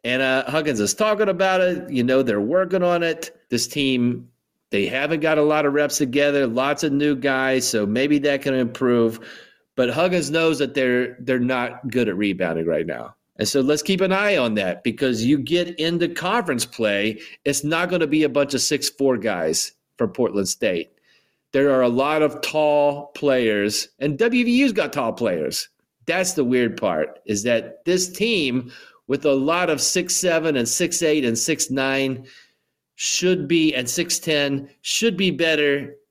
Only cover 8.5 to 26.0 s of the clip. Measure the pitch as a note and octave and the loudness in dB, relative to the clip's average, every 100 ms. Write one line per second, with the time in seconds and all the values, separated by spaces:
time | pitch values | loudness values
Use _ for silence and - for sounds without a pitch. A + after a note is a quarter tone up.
8.5 | C3 A#2+ A#2+ B2+ A#2+ A2+ A2+ - - - | 0 -2 0 2 4 2 -2 -16 -20 -20
9.5 | _ _ - B2 B2+ F3+ F3+ C#3 D#3+ E3 | _ _ -2 -2 0 0 0 0 0 2
10.5 | C#3+ C3+ C#3+ B2+ B2 B2 - B2+ B2+ B2 | 0 -2 0 2 2 0 -6 -2 0 0
11.5 | B2+ B2 - C3 A#2+ A2 F#2 G#2 F#2 F2+ | -2 -4 -6 -4 0 0 0 -2 0 -2
12.5 | E2 E2 D#2 D#2+ B1 A1+ _ _ - A2 | 0 0 -2 -2 -8 -12 _ _ -6 -2
13.5 | C#3 C3 D3+ - F#3 F#3 F#3+ G#3 F#3 A#2+ | 0 0 0 0 0 2 2 2 2 0
14.5 | G#2+ F#2+ E2+ B2 - C3 A2+ A#2 D3 B2+ | 0 -2 -4 -6 -2 -2 0 2 0 0
15.5 | E3+ E3+ F3 D#3+ E3+ E3+ E3+ F3 A3+ F3 | -2 -2 -4 -2 0 -2 -2 -2 -2 -2
16.5 | B2 - - A2 G2+ G#2+ A2 - - C#3+ | -4 -4 -2 0 0 -2 -4 -14 -8 -4
17.5 | C#3 D3 E3 F3 F3 D#3 D#3 D3+ C3+ C#3 | -4 -2 -2 0 0 2 2 2 2 0
18.5 | C3+ - D3 - - C#3 B2 G#2+ F2+ D#2+ | 0 -2 -2 -4 0 0 2 0 -2 -2
19.5 | E2 - _ _ - A2+ - A#2+ G2+ F#2+ | -2 -4 _ _ -4 -4 0 0 0 -2
20.5 | - A2 F2 E2 _ _ _ _ _ _ | -2 -2 -2 -6 _ _ _ _ _ _
21.5 | C#3 C#3+ C3 B2 A#2+ C#3 D#3 D3+ D3 - | 0 2 4 2 2 0 2 0 0 -4
22.5 | D#3 D3+ D3 D3 C#3+ C#3+ - D3 C3 A#2 | 0 2 4 2 0 -10 -2 2 4 2
23.5 | G#2 G#2 G#2+ - _ C#3+ D3+ A#3 B3 A#3+ | 2 0 -2 -8 _ -4 0 2 2 2
24.5 | A#3+ C#4 G3+ D3 D3 A#2 - A2+ F2 D2 | 4 2 2 -2 -2 -4 -2 -2 0 -2
25.5 | - - _ _ _ | -6 -10 _ _ _